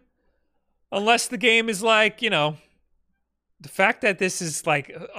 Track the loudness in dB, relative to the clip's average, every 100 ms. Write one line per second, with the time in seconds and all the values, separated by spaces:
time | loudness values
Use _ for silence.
0 | _ _ _ _ _ _ _ _ _ -2
1 | 2 2 0 -2 2 2 0 -2 2 4
2 | 2 0 -2 0 0 -2 _ _ _ _
3 | _ _ _ _ _ _ -10 0 0 0
4 | -2 0 -2 -4 -6 -6 -2 -2 -4 -12
5 | -12